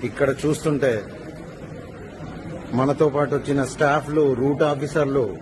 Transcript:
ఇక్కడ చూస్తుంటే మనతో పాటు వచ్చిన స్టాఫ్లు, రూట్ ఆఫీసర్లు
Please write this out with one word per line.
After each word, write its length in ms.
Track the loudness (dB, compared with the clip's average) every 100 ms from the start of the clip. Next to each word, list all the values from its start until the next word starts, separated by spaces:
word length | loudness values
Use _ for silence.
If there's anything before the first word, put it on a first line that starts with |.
| -6
ఇక్కడ 200 | 0 0 2
చూస్తుంటే 500 | 0 0 0 2 2 0 -4 -12 -14 -14 -14 -14 -14 -14 -14 -14 -14 -14 -12 -12 -12 -12 -4 2
మనతో 280 | 2 4 4 4
పాటు 160 | 0 0
వచ్చిన 220 | 0 0 0
స్టాఫ్లు, 500 | 2 2 2 2 2 4 4
రూట్ 240 | 2 2 2
ఆఫీసర్లు 540 | 2 -2 0 2 2 0 -4